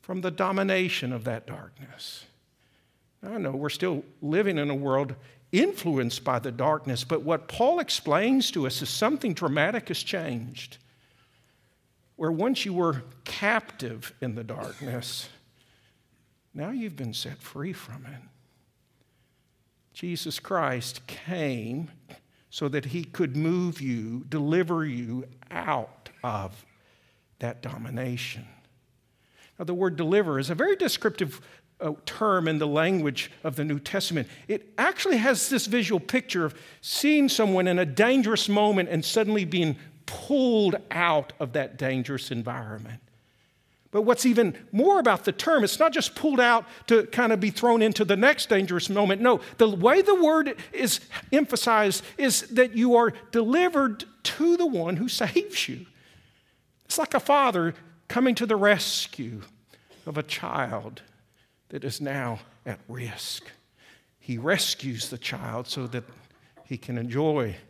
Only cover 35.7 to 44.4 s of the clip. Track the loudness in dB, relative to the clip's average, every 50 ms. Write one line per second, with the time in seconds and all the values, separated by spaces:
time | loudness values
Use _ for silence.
35.7 | 0 0 0 2 0 -2 -2 0 -2 -2 -2 -2 -2 -2 -2 -2 -4 -8 -20 -20
36.7 | -20 _ -10 -6 -4 0 2 4 4 6 4 4 4 2 2 2 4 2 2 2
37.7 | 2 2 0 0 2 2 4 4 6 4 4 2 2 0 0 2 2 4 4 4
38.7 | 4 2 2 0 -2 -2 -2 0 0 0 2 2 2 0 0 0 0 0 2 0
39.7 | 0 -4 -10 -20 -20 -18 _ -14 -14 -12 -4 0 2 4 4 4 4 4 4 2
40.7 | 0 -2 -6 -6 -2 0 2 4 4 2 0 -2 -6 -6 -6 -4 -2 -4 -4 -4
41.7 | -6 -6 -4 -2 -2 -2 -4 -4 -6 -8 -6 -6 -6 -6 -6 -6 -8 -8 -8 -10
42.7 | -10 -12 -12 -14 -16 -16 _ _ _ _ _ _ _ _ _ _ _ _ _ _
43.7 | _ _ _ _ -2 2 4 4 2 4 4 4 4 4